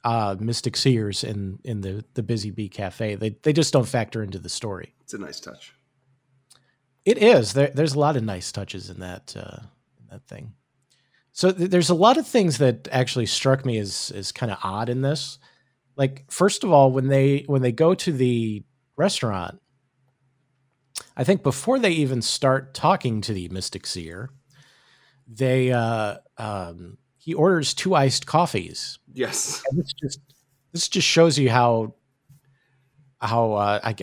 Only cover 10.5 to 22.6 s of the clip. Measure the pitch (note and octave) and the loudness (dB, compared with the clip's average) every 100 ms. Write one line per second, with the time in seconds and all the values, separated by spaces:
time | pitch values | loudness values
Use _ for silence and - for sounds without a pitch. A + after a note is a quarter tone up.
10.5 | - _ _ _ _ _ _ _ - F#3 | -20 _ _ _ _ _ _ _ 0 0
11.5 | F#3+ F3 F3+ D#3 F3 G#3 D4 C4+ B3 F#3 | 0 2 2 4 6 6 4 2 2 2
12.5 | B2 C#3 C3 - C3 C3 B2+ A2+ - C3 | 2 2 0 -2 -2 0 -2 -2 0 2
13.5 | C3+ C3+ A2+ G2+ - - G2 G2 - A#2 | 2 0 -4 -4 -8 -10 -10 -10 -6 -6
14.5 | G2 F#2+ G2 A#2 B2 C3+ D#3 - - _ | -4 -6 -4 -4 -2 0 -2 -6 -14 _
15.5 | _ _ _ _ - C3+ C3+ - - F3+ | _ _ _ _ -2 -2 -2 -14 2 2
16.5 | - G#3 D3+ C3+ C3 C3 C#3 C3+ C#3 C#3+ | 2 6 8 8 4 2 4 4 2 0
17.5 | C#3 B2+ A2+ D#3+ F#3 - C#3 B2+ A#2+ A2+ | 0 0 2 2 2 -2 0 2 2 -2
18.5 | G#2 - _ _ - F#3 - A#2+ F#2+ F2 | -6 -12 _ _ -2 -2 0 -4 -4 -6
19.5 | - _ _ _ _ _ _ _ _ _ | -12 _ _ _ _ _ _ _ _ _
20.5 | _ _ _ _ - - - B2+ F#3+ C#3 | _ _ _ _ -16 -14 -4 0 2 0
21.5 | C3 - C4+ A3 D#3+ C#3 B2+ A2 - C3+ | -2 0 2 2 2 0 0 -2 0 2
22.5 | C3+ | 2